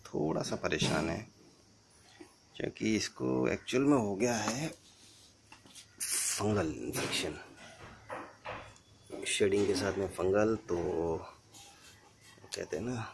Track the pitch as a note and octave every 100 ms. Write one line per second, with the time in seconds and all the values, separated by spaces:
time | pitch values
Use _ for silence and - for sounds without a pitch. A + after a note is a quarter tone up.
0 | - - D#2 D#2+ - G#2+ F2+ D#2+ - D#2
1 | D#2+ F2+ A2 - - - - - _ -
2 | - - - - _ - - - A2 G#2+
3 | - - B2+ B2+ B2+ G2+ - B2 C#3 C#3
4 | G#2 G2 A#2+ A2+ G#2+ A#2+ D#3+ - - -
5 | - - - - _ - - - - -
6 | - - - - G#2+ G#2 E2+ - - -
7 | - - - - - - - - - -
8 | - - - - - - - - - -
9 | - - - - G2+ G2+ G2 F#2 G2 F#2+
10 | F#2+ F#2 F2+ G2+ A2 A2 - F2 E2+ E2
11 | E2 D#2+ - - - - - - - -
12 | - - - - - - F2 D#2 A#2 B2
13 | -